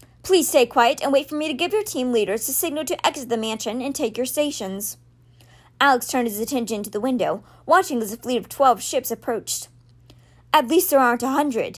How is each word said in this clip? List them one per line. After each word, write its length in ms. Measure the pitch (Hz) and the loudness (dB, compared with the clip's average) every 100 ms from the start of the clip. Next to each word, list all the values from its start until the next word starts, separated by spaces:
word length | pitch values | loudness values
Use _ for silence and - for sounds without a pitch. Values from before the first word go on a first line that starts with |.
| - _ | -20 _
Please 260 | - 370 - | 2 2 4
stay 160 | 302 240 | 4 4
quiet 340 | 277 233 302 | 4 4 2
and 120 | 285 | 2
wait 160 | 269 285 | 2 0
for 60 | 302 | -4
me 120 | 302 | -4
to 60 | |
give 180 | 254 349 | -2 -2
your 120 | 427 | -2
team 280 | 415 - 254 | -2 -4 -2
leaders 360 | 240 185 220 - | 0 0 -2 -2
the 40 | |
signal 320 | 269 339 285 | -4 -2 -4
to 240 | 277 - 320 | -4 -2 -2
exit 220 | 302 240 | -2 -4
the 80 | 226 | -4
mansion 440 | 220 220 233 233 | -4 -6 -6 -6
and 140 | 262 269 | -6 -4
take 220 | 247 220 | -4 -4
your 80 | 254 | -4
stations." 720 | - 294 - 190 190 208 - _ _ _ _ _ _ _ - | -2 -2 -4 -8 -8 -10 -12 _ _ _ _ _ _ _ 2
Alex 280 | 277 247 - | 4 4 2
turned 200 | 262 233 | -2 -2
his 120 | 202 | -2
attention 440 | 220 269 220 214 | -4 -4 -2 -4
to 60 | 208 | -6
the 100 | 214 | -4
window, 440 | 254 247 156 175 - - - | -2 0 0 -2 -8 -12 2
watching 360 | 349 370 247 | 2 4 -2
as 100 | 214 | -4
a 60 | 226 | -6
fleet 180 | 233 247 | -4 -4
of 140 | 185 | -4
twelve 320 | - 269 233 | 2 4 4
ships 280 | - 277 254 | 0 -4 -4
approached. 600 | 226 - 226 - - - _ _ _ - - _ _ _ | -6 -6 -6 -6 -10 -10 _ _ _ -20 -20 _ _ _
"At 160 | 311 240 | 2 4
least 220 | 330 339 | 2 4
there 100 | 277 | 4
aren't 240 | 247 233 | 4 2
a 60 | 262 | 0
hundred," 480 | 277 294 226 151 | 0 0 -2 -4